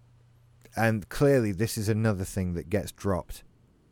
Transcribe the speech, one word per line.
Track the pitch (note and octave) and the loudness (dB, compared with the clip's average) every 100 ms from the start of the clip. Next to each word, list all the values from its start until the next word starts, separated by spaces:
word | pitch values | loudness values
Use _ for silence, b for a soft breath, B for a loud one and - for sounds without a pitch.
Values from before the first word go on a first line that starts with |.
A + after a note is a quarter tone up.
| _ _ _ _ _ _ - | _ _ _ _ _ _ -12
And | - A2+ A2 - | 0 0 0 -4
clearly | - C#3+ C#3 A2 | 0 4 4 2
this | F2+ A2 - | 0 -2 -2
is | G#2 | -2
another | G#2+ A2 G2 | 2 2 0
thing | F#2+ - F#2 | -2 -4 -2
that | E2+ D2+ | -4 -2
gets | G2 D#2+ | -2 -2
dropped | - G2+ F2+ - - - _ _ _ _ | -6 -2 -2 -4 -14 -16 _ _ _ _